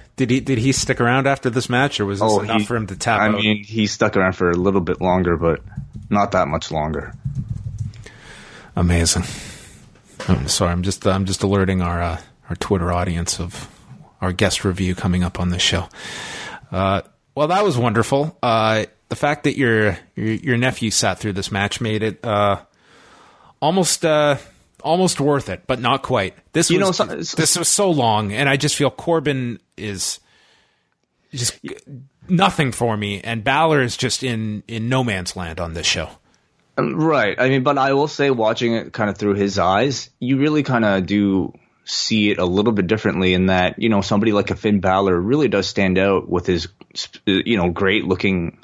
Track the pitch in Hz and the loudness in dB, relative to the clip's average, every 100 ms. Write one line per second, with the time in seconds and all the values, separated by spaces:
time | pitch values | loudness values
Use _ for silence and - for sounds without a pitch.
0 | - - 123 127 123 120 131 131 - 127 | -10 -2 0 0 0 0 2 0 0 0
1 | 120 131 135 139 127 123 - 123 139 - | 2 2 2 0 0 -2 0 2 2 0
2 | 98 101 110 107 107 110 107 120 98 95 | -2 0 2 2 2 -2 0 -2 -4 -4
3 | - 104 107 107 107 104 104 110 104 - | 0 2 2 2 2 0 -2 -2 -2 2
4 | 107 101 92 90 87 87 95 95 85 90 | 0 4 2 2 2 2 2 2 0 -2
5 | 92 92 87 82 82 76 - - - - | 2 2 2 2 2 0 -4 -12 -12 -12
6 | - 104 101 92 76 80 - 80 78 76 | -2 0 2 0 0 -2 -4 -4 -4 -4
7 | - - - - - - - - - - | -8 -10 -8 -8 -8 -8 -8 -8 -10 -10
8 | - - - - - - - - 87 87 | -18 -20 -20 -20 -20 -20 -8 0 2 4
9 | 82 - - - - - - - - - | 2 0 -2 -8 -14 -18 -20 -20 -20 -20
10 | _ - - 90 71 - 87 87 95 - | _ -8 -2 0 0 0 0 0 -2 -2
11 | 104 95 95 92 98 98 95 92 87 85 | 0 0 0 0 2 2 2 2 0 -2
12 | 85 82 - _ - 82 - 98 87 87 | -2 -4 -10 _ -10 -6 0 0 2 0
13 | 87 85 82 - 87 - - - - - | 0 -2 -4 -6 -8 -12 -16 -20 -20 -20
14 | - - 92 90 98 - 101 90 92 90 | -20 -6 -4 0 0 0 -2 0 -2 -2
15 | 92 90 90 - 90 87 - 85 85 - | 0 0 0 -2 -2 0 0 0 -4 -12
16 | - - - - - - - 92 95 98 | -16 -14 -12 -12 -14 -16 -8 -2 0 0
17 | - _ _ 135 151 185 208 127 120 110 | -4 _ _ -2 0 2 2 2 2 2
18 | 110 139 156 - 120 113 110 110 - _ | 2 0 -2 -2 0 2 2 0 -2 _
19 | - 160 147 151 147 - 123 110 107 87 | -12 -4 -2 0 -2 0 2 4 2 -2
20 | - - 110 110 135 120 127 - 113 - | -8 -6 -4 -2 0 0 0 0 -2 0
21 | 107 90 107 98 92 98 101 - 113 107 | 0 0 -4 -4 -4 -2 -2 -2 -4 -2
22 | 110 92 117 104 101 98 - _ _ - | -2 -4 -2 2 2 0 -6 _ _ -20
23 | - - - _ - - 147 190 165 - | -20 -20 -20 _ -20 -4 0 2 2 0
24 | 160 151 147 139 - _ _ _ 147 175 | 0 2 2 0 -4 _ _ _ -2 2
25 | 180 - 143 143 - 92 - 120 120 135 | 2 2 2 2 -2 -8 -4 -2 0 0
26 | - 123 95 - _ 156 170 180 196 170 | 0 0 -2 -6 _ 0 2 4 2 2
27 | - 151 165 - 160 175 165 - 196 151 | -2 -4 -6 -2 0 0 0 2 2 2
28 | 117 107 104 107 139 139 147 - 135 - | 2 2 0 0 0 2 0 0 0 -2
29 | - 165 147 135 123 110 _ - 107 95 | -2 0 0 -4 -4 -8 _ -12 -8 -6
30 | - - _ _ _ _ _ _ _ _ | -6 -8 _ _ _ _ _ _ _ _
31 | _ _ _ 135 117 - - - - 135 | _ _ _ -6 -6 -6 -12 -14 -16 -18
32 | 135 _ - 180 190 175 135 - 120 104 | -20 _ -2 2 2 2 -2 0 -2 -2
33 | 101 98 113 113 104 139 160 147 120 - | -4 -6 -6 -4 0 2 4 2 0 -2
34 | 127 - 131 113 110 107 - 113 117 131 | -4 -2 -4 -4 -4 -6 -8 -6 -2 0
35 | 120 95 87 92 85 80 85 82 - 87 | 0 -2 -4 -8 -8 -6 -6 -4 -2 -2
36 | 78 - _ _ _ _ _ - - 135 | -4 -12 _ _ _ _ _ -4 -2 0
37 | 160 143 104 - 127 135 135 139 139 139 | 0 2 2 2 2 2 2 2 2 2
38 | 147 - 139 123 110 113 117 113 - - | 0 0 0 2 2 2 0 -2 -4 -4
39 | 104 95 104 101 101 95 87 98 139 123 | -2 0 0 2 0 2 2 4 2 -2
40 | - - 123 135 151 151 139 123 107 95 | -8 -8 -2 0 2 0 2 2 4 2
41 | 87 104 101 95 69 - _ _ - - | 2 2 2 2 0 -6 _ _ -10 -6
42 | - 113 104 101 90 95 107 104 92 110 | -2 2 2 2 0 2 2 2 0 0
43 | 110 80 92 90 95 92 90 - 113 104 | 0 2 2 4 4 2 0 0 0 0
44 | - 104 110 101 - - 110 101 95 92 | 2 2 2 2 0 -2 0 2 2 2
45 | 98 87 98 147 127 101 92 - 95 92 | 2 2 2 2 2 2 0 0 2 2
46 | 98 95 - 87 90 85 - - - - | 2 2 0 -2 0 -2 -2 -14 -18 -14
47 | - - - 95 107 110 87 87 98 104 | -14 -6 0 0 2 0 0 0 0 0
48 | 87 90 101 92 85 - | 0 0 0 0 -2 -8